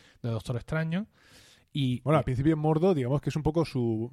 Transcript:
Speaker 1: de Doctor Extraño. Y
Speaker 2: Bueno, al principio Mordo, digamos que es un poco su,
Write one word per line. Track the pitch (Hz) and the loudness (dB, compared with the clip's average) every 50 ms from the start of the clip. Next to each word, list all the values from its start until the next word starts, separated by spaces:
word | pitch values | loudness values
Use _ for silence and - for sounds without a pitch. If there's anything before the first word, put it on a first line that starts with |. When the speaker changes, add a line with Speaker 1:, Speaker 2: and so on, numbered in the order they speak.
| - - _ _ | -20 -20 _ _
Speaker 1:
de | - 120 | -6 -4
Doctor | 113 110 - - 123 | -4 -4 -4 -4 -6
Extraño. | 117 - - 160 160 160 160 165 185 220 - _ _ _ - - - - - - _ _ _ | -6 -4 -4 -4 -4 -2 -2 -4 -4 -4 -6 _ _ _ -20 -20 -20 -20 -20 -20 _ _ _
Y | _ 147 135 127 127 120 | _ -2 0 0 -2 -2
Speaker 2:
Bueno, | - 135 156 147 | 0 2 2 2
al | 123 | 2
principio | - 131 113 135 156 160 | 0 -2 2 2 2 2
Mordo, | 151 151 156 160 156 165 196 190 | 2 2 2 2 4 4 4 2
digamos | 147 123 120 139 147 | 2 0 0 0 0
que | - 151 | -2 -2
es | - | -4
un | 156 | 0
poco | 139 156 151 170 156 | -2 0 0 0 0
su, | - - 131 120 117 113 110 113 123 | 0 0 0 0 0 0 -2 -4 -6